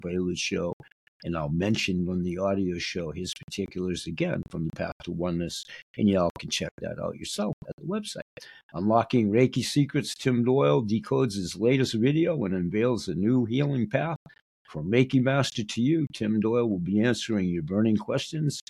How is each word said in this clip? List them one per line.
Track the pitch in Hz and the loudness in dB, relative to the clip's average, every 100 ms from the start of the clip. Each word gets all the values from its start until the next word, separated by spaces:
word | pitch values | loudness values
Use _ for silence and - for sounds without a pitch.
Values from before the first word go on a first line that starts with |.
Prelude | 90 90 90 85 | -6 -2 -2 -2
Show, | - 90 87 87 - _ _ _ | -4 -2 -4 -6 -14 _ _ _
and | - 82 | -6 -4
I'll | 76 | -2
mention | 82 98 110 - 90 87 | 0 0 0 0 -2 -2
on | 90 | -2
the | 87 87 | -2 0
audio | 98 98 92 87 | 0 0 0 -2
show | - 92 82 | -4 -6 -6
his | 76 92 | -6 -8
particulars | - - - 95 92 92 87 - | -10 -10 -6 -6 -4 -4 -4 -4
again | - 175 151 - | -2 -2 -2 -4
from | 82 80 | -4 -4
the | - | -4
Path | 175 - - | -6 -6 -8
to | |
Oneness, | 87 90 85 85 - - - - - | -4 -2 -2 -4 -6 -12 -18 -12 2
and | 107 | 4
y'all | 95 85 - | 6 2 0
can | - | -6
check | - 80 - | -4 -4 -6
that | 82 82 | -8 -6
out | 87 - | -6 -6
yourself | 82 - 208 - - | -8 -4 -4 -6 -10
at | - | -12
the | 147 | -6
website. | 208 214 - - - - - _ | -6 -6 -12 -14 -18 -20 -20 _
Unlocking | 78 101 113 110 127 107 | -4 2 2 4 2 4
Reiki | 110 127 131 | 4 4 2
Secrets, | 113 - 139 147 110 - | 0 2 2 0 -4 -2
Tim | 135 123 | 0 2
Doyle | 120 135 143 143 | 4 4 4 4
decodes | 110 110 - 135 131 98 | 2 -2 0 2 2 0
his | 87 87 | -4 0
latest | 113 135 127 | 2 4 2
video | 110 123 151 170 156 | 2 2 2 2 0
and | 101 | 0
unveils | 92 87 104 120 117 98 | -2 -2 0 0 0 -2
a | |
new | 82 101 127 113 | 0 2 2 2
healing | 123 143 135 107 | 0 0 0 0
path. | 135 151 160 - - _ _ - | -2 -2 -6 -10 -20 _ _ -14
From | 78 78 | -8 2
Reiki | 117 131 135 | 4 4 4
Master | 123 139 131 - | 4 2 0 -2
to | 107 - | -6 0
you, | 123 165 143 | 2 2 0
Tim | - 107 110 | -2 0 2
Doyle | 107 120 117 | 2 2 2
will | 95 | 0
be | 87 104 | 0 2
answering | 120 113 - 107 92 | 4 2 0 0 0
your | 87 | 0
burning | 78 98 110 107 | 0 2 4 2
questions | - 135 - 156 151 - | 0 -4 -4 -2 -2 -2